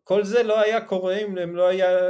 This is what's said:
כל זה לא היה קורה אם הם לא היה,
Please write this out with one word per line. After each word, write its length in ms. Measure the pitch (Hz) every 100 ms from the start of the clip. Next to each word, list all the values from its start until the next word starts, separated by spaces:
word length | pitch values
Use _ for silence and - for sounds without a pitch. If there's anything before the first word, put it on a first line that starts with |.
כל 200 | - 196
זה 200 | 196 240
לא 160 | 226 214
היה 220 | 214 226
קורה 360 | 220 190 185 196
אם 200 | 208 180
הם 180 | 170 175
לא 120 | 180
היה, 220 | 190 185 180 180